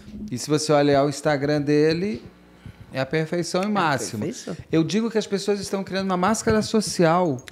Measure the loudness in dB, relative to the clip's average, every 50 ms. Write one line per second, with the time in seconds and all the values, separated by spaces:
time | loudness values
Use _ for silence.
0 | -20 -16 -14 -14 -10 -8 -8 -6 -2 0 0 0 2 2 4 4 4 4 4 4
1 | 4 2 0 -2 -2 0 0 0 0 0 0 0 2 2 4 4 4 4 2 0
2 | -2 -4 -6 -8 -10 -16 -20 -20 -20 -20 -20 -20 -20 -18 -18 -20 -18 -8 -6 -6
3 | -4 -2 -2 -2 -2 -2 -2 -4 -2 -2 -2 -2 -2 0 0 0 2 2 0 0
4 | -2 -4 -4 -4 -6 -6 -6 -8 -10 -10 -10 -12 -6 0 0 0 2 2 0 0
5 | 0 0 0 -2 -2 -2 -4 -2 -2 -2 -2 -2 -4 -4 -4 -6 -4 -4 -4 -2
6 | -2 0 0 2 2 2 2 2 2 2 2 2 2 2 0 0 0 0 2 4
7 | 4 4 4 4 2 2 0 -2 -6 -14